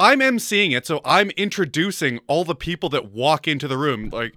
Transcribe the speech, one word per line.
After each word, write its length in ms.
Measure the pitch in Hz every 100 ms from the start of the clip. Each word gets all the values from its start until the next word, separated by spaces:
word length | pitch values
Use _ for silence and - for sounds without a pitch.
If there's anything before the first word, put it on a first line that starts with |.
I'm 220 | 208 277
M 160 | 262 233
C'ing 340 | - 202 190
it, 140 | 127 -
so 140 | 147
I'm 260 | - 180 202
introducing 880 | - 202 - 156 151 190 180 143 120 -
all 180 | 151
the 100 | 170
people 340 | 151 165 175 175
that 220 | 139 104
walk 340 | 107 139 151 165
into 220 | 143 143
the 80 | 131
room. 320 | 147 113 107
Like, 240 | 113 117